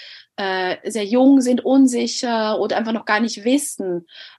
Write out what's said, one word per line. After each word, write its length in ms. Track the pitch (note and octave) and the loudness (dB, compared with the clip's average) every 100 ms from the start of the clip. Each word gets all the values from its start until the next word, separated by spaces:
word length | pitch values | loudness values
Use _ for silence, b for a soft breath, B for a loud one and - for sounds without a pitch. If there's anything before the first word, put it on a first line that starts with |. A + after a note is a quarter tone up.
| B B B - | B B B -8
äh, 420 | G3 F#3 F#3 - - | -6 -4 -4 -6 -8
sehr 160 | A3 G3+ | -6 -2
jung 360 | A#3+ C4 C#4 | 4 6 6
sind, 220 | B3 B3 | 4 0
unsicher 960 | - C4+ C4 A#3+ A#3 - B3 A3+ G#3+ G#3+ | 2 4 4 2 -4 -4 -4 -2 -2 -2
oder 160 | A3 F#3+ | -2 -2
einfach 160 | A3+ | -4
noch 140 | A3 - | -4 -2
gar 140 | G#3+ | 0
nicht 240 | A3+ A3 | 0 -4
wissen, 640 | G#3 C#4 - - F#3+ F3 E3+ B B | 0 0 -2 -8 -6 -6 -8 B B